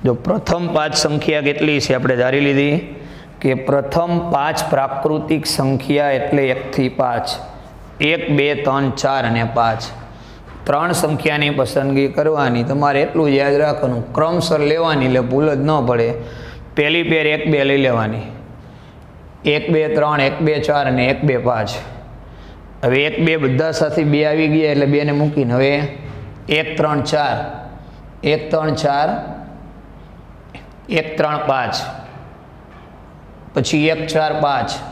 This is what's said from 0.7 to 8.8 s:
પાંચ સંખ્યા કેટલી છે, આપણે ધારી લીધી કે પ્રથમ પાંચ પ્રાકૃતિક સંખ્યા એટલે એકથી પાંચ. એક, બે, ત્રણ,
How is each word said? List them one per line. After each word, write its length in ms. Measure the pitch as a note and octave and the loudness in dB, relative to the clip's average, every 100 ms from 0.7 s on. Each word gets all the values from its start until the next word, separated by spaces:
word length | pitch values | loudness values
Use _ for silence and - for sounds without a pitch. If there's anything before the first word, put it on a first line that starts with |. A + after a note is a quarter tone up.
પાંચ 200 | D#3 D#3 | 0 0
સંખ્યા 480 | D3+ D#3 D3 D3 D3+ | 0 0 0 0 0
કેટલી 380 | C#3+ C#3+ D#3 C#3+ | 0 0 2 0
છે, 160 | - B2+ | 2 2
આપણે 200 | - B2 | 2 2
ધારી 240 | B2 C3+ | 2 2
લીધી 380 | C#3+ C#3 C#3+ D#3 - - - - - - | 2 2 2 0 -4 -14 -14 -18 -20 -2
કે 140 | C#3 B2+ | 0 0
પ્રથમ 580 | C3 C#3 - E3+ F3 E3+ E3+ | 2 0 2 0 0 0 0
પાંચ 320 | - D3 D#3 - | 0 0 -2 -2
પ્રાકૃતિક 760 | C#3 C3+ C3+ D3+ D3+ D3+ D#3+ D#3 | 0 0 -2 -2 -2 0 -2 -2
સંખ્યા 680 | - C3+ C3+ - C#3+ C#3+ | 0 0 0 0 0 2
એટલે 320 | C3+ - D3 C3+ | 0 2 2 2
એકથી 400 | B2+ - - B2+ | 0 -2 0 0
પાંચ. 380 | - B2+ A#2+ - - - - - - - - | 0 0 0 -4 -8 -10 -16 -20 -20 -20 -2
એક, 240 | D3 E3 - C#3+ | 0 0 2 2
બે, 100 | C#3+ C#3+ | 2 2
ત્રણ, 360 | C#3+ C3+ | 0 2